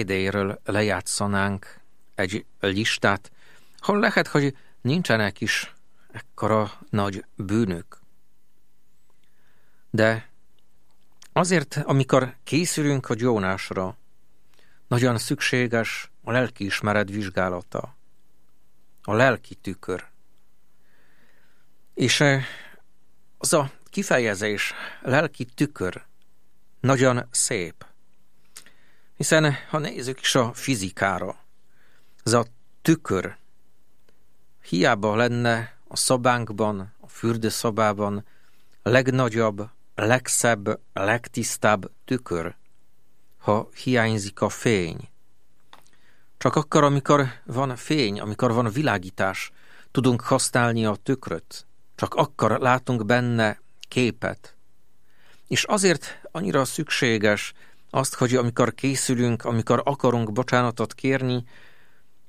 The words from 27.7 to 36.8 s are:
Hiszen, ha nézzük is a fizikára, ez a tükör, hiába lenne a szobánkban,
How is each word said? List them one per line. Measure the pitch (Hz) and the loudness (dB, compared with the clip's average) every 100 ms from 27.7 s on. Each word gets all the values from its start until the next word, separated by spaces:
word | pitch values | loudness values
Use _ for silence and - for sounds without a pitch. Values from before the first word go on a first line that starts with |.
| - - - - - - - - - - - - - - - | -10 -18 -20 -20 -20 -20 -20 -20 -18 -20 -20 -20 -20 -14 -6
Hiszen, | 147 160 151 135 - | 2 4 4 0 -4
ha | 156 | -6
nézzük | 147 - 123 131 | -4 -6 -8 -4
is | - 139 | 2 2
a | 117 | 2
fizikára, | 123 - 123 95 - 98 90 92 - - - - - - - - - | -2 -2 -2 -2 0 2 2 -4 -8 -14 -20 -20 -20 -20 -20 -20 -8
ez | - | 2
a | 117 113 - - - | 2 2 -6 -20 -4
tükör, | - - - 95 87 - - - - - - - - - - - - - | 0 0 0 -4 -4 -10 -18 -20 -20 -20 -20 -20 -20 -20 -20 -20 -20 -20
hiába | - 87 143 110 107 107 | -4 2 4 4 2 2
lenne | 120 120 120 113 113 - - | 2 2 2 0 -2 -12 -10
a | - | -4
szobánkban, | - 127 123 123 113 104 107 101 | 0 2 4 2 0 -2 -2 -2